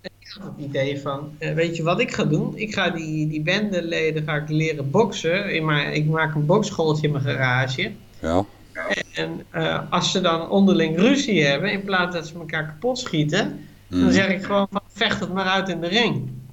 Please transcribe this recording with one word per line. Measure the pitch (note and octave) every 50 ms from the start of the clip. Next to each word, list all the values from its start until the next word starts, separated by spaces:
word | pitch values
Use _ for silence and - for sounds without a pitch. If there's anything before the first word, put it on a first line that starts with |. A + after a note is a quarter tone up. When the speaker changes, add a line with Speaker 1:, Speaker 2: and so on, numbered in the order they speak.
Speaker 1:
En | - - - _
die | - - - -
had | E3+ D3+ D3
het | - D3+
idee | C3+ C#3 C#3 C3+ C#3 D3 D3
van, | - D3 C#3 C#3+ D3+ D3+ - -
eh, | D#3+ D#3 D3+
"Weet | D#3 E3+ E3+ E3
je | E3+
wat | D#3+ E3 F#3 G#3
ik | B3+ A#3 -
ga | - G#3
doen? | D#3 D3+ E3+ G#3+ G3+ -
Ik | - G#3+ G#3+ -
ga | G#3 F#3 F3
die, | E3 E3 D#3+ D#3 D#3 D#3 D3+ D3+
die | D3+ D#3
bendeleden | D#3 E3+ F#3 G#3 G#3+ G#3 F#3+ F3 E3 E3 E3 D#3+ D#3+ D#3+ D3+ D#3 D3+
ga | D#3+ D#3
ik | D3 D3 D#3
leren | D#3 D#3 D#3+ D#3+ D3+ C#3+ C3+ C3+
boksen. | - - A3+ - - - - D#3+ E3+ G3 G#3 F#3 D#3
Ik | D#3+
ma-, | D#3 D#3 D3+ D3 D3 D3
ik | D3 D3+ D3+
maak | D3+ D#3+ D#3+ D#3+ D#3 D3+
een | D3+ D3
boksschooltje | D3+ F3+ G#3+ G#3 - - - E3 D#3 D3+ D3+ -
in | D3
mijn | D3 C#3+ B2
garage." | C#3 C#3+ C3+ C3 B2+ B2 B2+ C3 B2+ - - F#3+ A3 - - - - - -
Speaker 2:
Ja. | - D#2+ E2 F2+ G2+ - - - - - - - - - G3+ F3+ F3 - -
Speaker 1:
En, | E3 D#3+ E3 E3 - - -
eh, | - E3+ D#3+ D#3 D#3+ D3+ D3+ D#3
als | - F3 F3 -
ze | - G3
dan | F3 F3 E3 D#3 - -
onderling | - G3 G3 F#3+ F3 E3 D#3+ D#3+ D#3+ E3
ruzie | F#3+ B3+ C#4+ C4+ - - G#3 D#3+ D3
hebben, | C#3+ C#3 C#3 F3 G#3
in | G#3 G3 F#3
plaats | G3 G3 F3+ F3 F3 F3+
dat | E3+ D#3
ze | - -
elkaar | F3 D#3+ D3+ E3 D#3+ D#3
kapot | D3+ - - - B3 C4 B3+
schieten, | - - - D#3 D3+ D3 D#3+ G3 A#3+ D4+ - - - - - - -
Speaker 2:
Mhm. | - F3+ -
Speaker 1:
dan | F3 F3
zeg | E3+ F#3 G3 F#3+
ik | F#3 F3+ G3
gewoon | - G3+ G3+ G3 G3
van, | G3 G3+ - -
"Vecht | - - A#3 G#3 G3+ G3+
het | G3+ E3
maar | F3 F#3+ F#3+
uit | F#3 F#3+ G3 F#3+ F#3+
in | F3 E3
de | E3 E3+
ring." | F#3+ A#3 A#3+ - - B2 - - - - - -